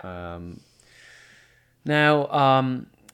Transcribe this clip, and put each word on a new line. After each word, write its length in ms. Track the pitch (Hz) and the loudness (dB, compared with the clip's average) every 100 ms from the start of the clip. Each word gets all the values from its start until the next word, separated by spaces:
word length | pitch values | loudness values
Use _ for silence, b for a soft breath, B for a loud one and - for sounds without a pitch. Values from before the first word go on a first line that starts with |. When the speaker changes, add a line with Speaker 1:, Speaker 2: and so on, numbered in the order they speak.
Speaker 1:
Yeah. 320 | 92 87 87 87 | -12 -12 -12 -12
Speaker 2:
Um, 240 | 87 - _ b b b b b b b b b b b 143 | -14 -18 _ b b b b b b b b b b b -4
now, 420 | 147 151 151 139 | 2 4 2 2
um, 560 | 147 139 131 131 127 - _ _ | 2 4 4 2 -4 -10 _ _